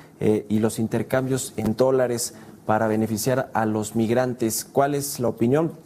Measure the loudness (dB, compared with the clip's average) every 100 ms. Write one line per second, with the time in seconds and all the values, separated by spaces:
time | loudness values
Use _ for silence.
0 | -20 -2 0 0 0 0 0 0 -2 -2
1 | 0 -2 0 -4 -4 -4 -2 2 4 4
2 | 2 0 -6 -10 -20 -12 -2 2 2 2
3 | 0 0 0 0 0 -2 0 -2 -2 -2
4 | 2 2 0 -2 -2 -4 -2 0 2 0
5 | -4 -4 -4 0 2 2 0 -4